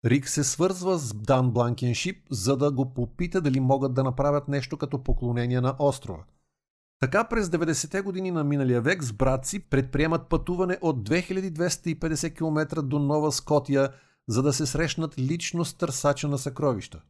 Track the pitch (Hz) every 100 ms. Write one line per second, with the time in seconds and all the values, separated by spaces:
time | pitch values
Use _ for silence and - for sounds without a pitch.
0 | 117 139 135 - 143 - 185 185 180 180
1 | 127 104 107 131 127 117 120 120 123 113
2 | - - _ 127 123 135 143 131 131 127
3 | 120 - - 190 147 131 131 135 135 127
4 | 131 127 143 143 143 143 127 151 135 131
5 | - - 120 120 120 127 127 131 143 135
6 | - 80 - _ _ _ _ _ _ _
7 | 135 190 226 226 190 165 165 156 151 190
8 | 196 185 185 170 147 143 131 120 120 180
9 | 135 107 131 131 - 196 - 135 131 139
10 | 160 165 - 160 - 180 185 180 165 135
11 | 104 165 175 185 190 156 175 - 165 160
12 | 165 156 165 - 160 151 151 160 139 143
13 | 143 151 151 143 - 151 135 139 135 131
14 | _ _ - 113 139 131 151 - 165 -
15 | 160 - 131 170 - 170 170 - - 131
16 | 147 139 147 143 143 127 147 110 - 80
17 | _